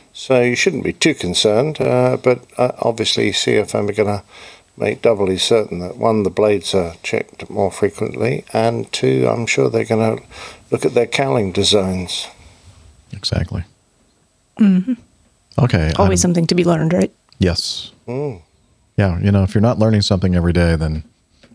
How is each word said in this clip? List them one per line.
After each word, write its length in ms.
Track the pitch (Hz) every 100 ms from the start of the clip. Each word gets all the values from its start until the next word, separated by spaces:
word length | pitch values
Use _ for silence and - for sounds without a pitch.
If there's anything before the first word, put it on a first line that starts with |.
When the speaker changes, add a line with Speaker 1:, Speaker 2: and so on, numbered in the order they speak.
| _
Speaker 1:
So 280 | - - 131
you 160 | 123 123
shouldn't 260 | 196 143
be 80 | 87
too 220 | - 110
concerned, 640 | 101 90 90 113 107 151 151
uh, 360 | - 123 127 127
but, 180 | 127 123 - -
uh, 140 | 123 -
obviously 520 | 120 113 107 - 110
C 240 | - - 113
F 180 | 101
M 140 | 107 104
are 40 |
gonna 300 | 104 104 101 - - - - _ -
make 260 | 104 -
doubly 360 | 120 104 95 92
certain 400 | - 117 104 87
that, 160 | 90 -
one, 240 | 113 110
the 80 | 95
blades 440 | 85 107 101 -
are 200 | 98 85 82
checked 460 | - - - - -
more 220 | 104 98
frequently, 760 | - 101 - - - 113 143 -
and 380 | 113 113 117 -
two, 360 | - 131 131 127
I'm 180 | 113 113
sure 220 | - 135
they're 140 | 113
gonna 320 | 110 110 113 113 - - - - -
look 140 | 117
at 100 | -
their 120 | 120 117
cowling 460 | - 139 131 98
designs. 720 | 90 98 107 95 92 90 - - - - - - - - _ _
Speaker 2:
Exactly. 520 | - - - - - - _ _ _ _ _ _ _ _ -
Speaker 3:
Mm-hmm. 360 | 208 185 226 247 - _ _ _ _ -
Speaker 2:
Okay, 340 | 123 95 78 -
Speaker 3:
Always 240 | 196 185
Speaker 2:
I'm 40 | 180
Speaker 3:
something 160 | 175 160
to 80 |
be 100 | 175
learned, 280 | 175 165 160
right? 180 | 180 185 _ _ -
Speaker 2:
Yes. 520 | 92 90 - - - _ -
Speaker 1:
Mm. 320 | 127 147 95 - _ _ _ _ -
Speaker 2:
Yeah, 220 | 98 87
you 100 | 101
know, 120 | 101
if 120 | 95
you're 60 | 107
not 160 | 110 113
learning 220 | 110 107
something 320 | 98 95 92
every 180 | 90 85
day, 220 | 87 85 82
then 280 | 78 78 - _ _ _ _